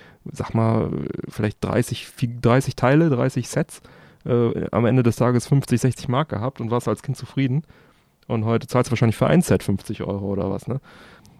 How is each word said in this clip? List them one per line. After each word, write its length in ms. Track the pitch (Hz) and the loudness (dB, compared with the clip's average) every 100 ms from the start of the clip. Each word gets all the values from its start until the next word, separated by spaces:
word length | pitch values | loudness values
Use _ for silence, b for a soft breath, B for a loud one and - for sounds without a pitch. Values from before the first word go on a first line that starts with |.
| B B | B B
sag 300 | - - - | -16 -10 -4
mal, 360 | 110 113 113 - - - - - | 0 2 2 0 -4 -6 -8 -10
vielleicht 300 | - 107 - | -4 -4 -4
dreißig 440 | 95 110 120 120 - | -2 -2 -2 -6 -10
Fi-, 280 | - 120 120 | -6 -6 0
dreißig 340 | 120 127 - | 2 4 2
Teile, 360 | - 123 147 165 | 0 4 4 4
dreißig 380 | 123 131 127 120 | 2 0 -2 -4
Sets, 320 | - 170 - B B B B | -4 -4 -8 B B B B
äh, 440 | - 120 117 - 87 | -2 2 2 0 -2
am 120 | 98 | 2
Ende 200 | 117 127 | 4 4
des 100 | 117 | 4
Tages 320 | - 120 123 - | 2 2 2 2
fünfzig, 340 | 139 - 120 | 2 2 2
sechzig 280 | 131 - - | 0 -2 -2
Mark 220 | 123 156 | -2 -2
gehabt 300 | 101 120 - | -4 -6 -6
und 120 | 110 | -4
warst 160 | 120 117 | -2 -2
als 140 | 107 | -4
Kind 140 | - 131 | -4 -8
zufrieden. 460 | 123 - 135 135 - b b b b b - | -6 -2 0 -2 -4 b b b b b -6
Und 180 | 117 | -2
heute 220 | 110 117 - | 0 -2 0
zahlst 220 | 123 123 | 0 0
du 40 | |
wahrscheinlich 240 | 117 113 - | 2 2 2
für 120 | - | 4
ein 140 | 165 | 4
Set 200 | - 98 | 4 2
fünfzig 400 | - 98 - 107 | 2 -4 -4 -8
Euro 240 | - 98 98 | -6 -4 -4
oder 240 | 98 95 | -2 -2
was, 160 | 98 - | -4 -6
ne? 140 | 127 B B B B B | -8 B B B B B